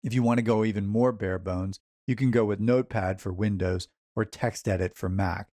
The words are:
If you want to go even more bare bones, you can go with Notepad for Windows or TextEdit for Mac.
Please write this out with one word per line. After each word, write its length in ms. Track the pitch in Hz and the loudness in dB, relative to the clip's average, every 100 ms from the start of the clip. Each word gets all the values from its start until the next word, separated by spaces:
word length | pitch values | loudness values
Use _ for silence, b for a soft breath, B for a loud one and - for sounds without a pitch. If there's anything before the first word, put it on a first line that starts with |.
If 100 | 131 | 0
you 100 | 123 | 2
want 160 | 117 120 | 2 2
to 40 | |
go 220 | 113 110 | 2 2
even 220 | 110 104 101 | 2 0 0
more 260 | 110 123 | 2 2
bare 260 | 110 95 92 | 0 -4 -4
bones, 400 | 87 90 95 95 _ _ - | -4 -4 -4 -8 _ _ -4
you 100 | 123 | 0
can 140 | 131 | 2
go 140 | 117 | 4
with 160 | 107 101 | 2 2
Notepad 600 | 110 123 127 113 92 95 | 2 2 2 -2 -2 -4
for 120 | 101 | -6
Windows 560 | 90 107 98 92 92 - _ _ | -2 -2 0 0 -2 -6 _ _
or 100 | - | -4
TextEdit 720 | 110 - 117 - - 95 92 | -4 -2 -4 -4 -2 -2 -2
for 140 | - 92 | -4 -4
Mac. 400 | 92 98 92 98 | 0 -2 -2 -10